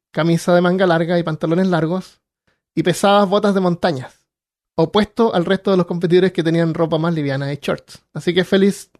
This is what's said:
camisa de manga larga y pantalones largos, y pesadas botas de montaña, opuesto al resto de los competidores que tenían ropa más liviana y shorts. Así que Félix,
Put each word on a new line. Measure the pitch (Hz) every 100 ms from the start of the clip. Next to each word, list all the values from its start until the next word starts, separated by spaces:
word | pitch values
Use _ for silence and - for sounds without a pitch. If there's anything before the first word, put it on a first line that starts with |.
| _
camisa | - 160 165 -
de | 175
manga | 180 185 190
larga | 165 165 175
y |
pantalones | 175 156 165 165 190
largos, | 175 160 180 - _ _ _ _ _ _ -
y |
pesadas | 160 160 202 202 202
botas | 202 202
de | 196
montaña, | 185 170 - 131 127 _ _ _ _ _ _ -
opuesto | 165 208 208 - 226
al | 185 170
resto | 190 -
de | 190
los | 170
competidores | 175 180 180 185
que | 185
tenían | 165 165 165
ropa | 160 165 160
más | 165
liviana | 165 143 135 139
y | 143
shorts. | - 170 - - _
Así | - 165
que | 175
Félix, | 175 196 196 190 - _